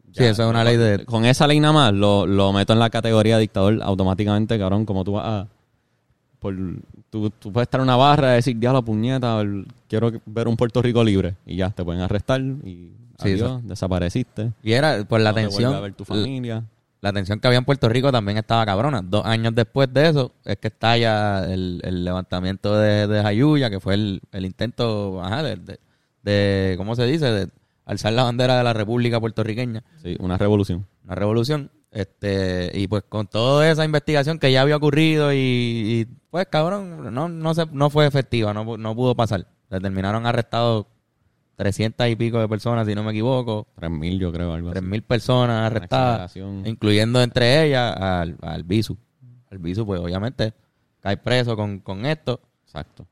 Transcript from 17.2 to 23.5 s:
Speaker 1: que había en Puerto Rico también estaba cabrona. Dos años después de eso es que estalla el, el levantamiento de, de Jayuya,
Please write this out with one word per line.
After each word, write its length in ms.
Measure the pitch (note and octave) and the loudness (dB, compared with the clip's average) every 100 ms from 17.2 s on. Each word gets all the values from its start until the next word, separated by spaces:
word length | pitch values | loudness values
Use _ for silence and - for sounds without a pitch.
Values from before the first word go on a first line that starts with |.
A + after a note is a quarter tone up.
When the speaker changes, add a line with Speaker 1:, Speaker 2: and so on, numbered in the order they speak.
| F#2+ G#2 | -2 0
Speaker 1:
que 60 | C3 | 4
había 120 | B2 | 4
en 40 | |
Puerto 240 | B2+ C#3 A#2 | 2 2 2
Rico 240 | A#2+ C#3 | 2 2
también 240 | B2 G2+ G#2+ | 2 0 -2
estaba 300 | - A2+ G#2+ | 0 0 2
cabrona. 340 | G2 C#3 B2+ | 0 0 -2
Dos 220 | F#2 G#2 | -2 -2
años 300 | G#2+ A2+ A2+ | 0 0 0
después 360 | A2+ A2 C#3 C3+ | 0 0 0 2
de 140 | C3 D#3+ | 4 4
eso 220 | D3 B2 _ | 2 -2 _
es 140 | - G2 | -8 -6
que 100 | A2 | -6
estalla 840 | - A2+ A#2 A#2 G#2+ G#2 G2 F2 | -2 0 2 2 2 0 -2 -2
el, 300 | F#2 F#2 F2 | -2 -4 -4
el 200 | - F2+ | -4 -4
levantamiento 720 | F2 F#2 F#2 F2+ F#2 F#2+ G#2 G#2+ | -2 -4 -4 -4 -4 -4 0 2
de, 300 | G#2+ G#2 G#2 | 4 2 2
de 160 | G#2+ | 0
Jayuya, 480 | G#2 G#2 D3 | 2 2 4